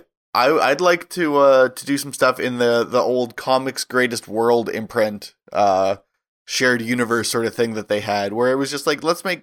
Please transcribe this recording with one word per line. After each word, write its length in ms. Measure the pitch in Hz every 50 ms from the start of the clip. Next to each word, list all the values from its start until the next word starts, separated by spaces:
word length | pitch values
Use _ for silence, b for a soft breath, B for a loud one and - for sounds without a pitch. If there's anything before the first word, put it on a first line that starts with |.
| - _ _ _ _ _ -
I, 160 | - 123 143 160 - - 127
I'd 100 | 143 151
like 280 | 180 175 175 170 - -
to, 260 | - 180 170 151 143 143
uh, 300 | 139 139 135 131 131 123
to 140 | 123 - -
do 140 | 135 139 139
some 140 | 143 143
stuff 260 | 127 - 135 127 127 -
in 200 | - 127 123 123
the, 260 | 123 120 117 117 113
the 160 | - 117 123
old 340 | - 117 127 127 123 113 -
Comics 480 | - - 131 131 131 135 135 127 -
Greatest 460 | - - 123 127 127 120 117 113 - -
World 400 | 101 113 113 117 120 120 110 -
imprint, 640 | - 110 110 - - 120 107 107 104 101 - - _ _ _ _
uh, 440 | - 95 104 101 95 95 98 98 101 98 _ _ _ _ _ _ _ _ _
shared 360 | - - - 131 127 123 120
universe 460 | 113 113 123 123 120 110 117 117 104 -
sort 160 | - 117 113
of 80 | 110 -
thing 200 | - 117 117 110
that 120 | 107 101 -
they 120 | 104 104
had, 320 | 101 107 104 101 101 101
where 180 | 104 113 123 127
it 60 | 131
was 140 | 135 139 131
just 120 | 147 139 -
like, 160 | 165 147 135 127
"Let's 200 | 160 175 - -
make, 180 | 190 180 -